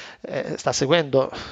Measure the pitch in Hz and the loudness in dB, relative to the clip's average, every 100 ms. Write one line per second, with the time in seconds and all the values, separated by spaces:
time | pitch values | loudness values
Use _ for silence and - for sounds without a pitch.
0 | - - - 135 - - 135 - 135 170 | -16 -14 -8 -6 -6 -4 -2 0 4 4
1 | 143 131 131 - - | 4 2 2 -2 -12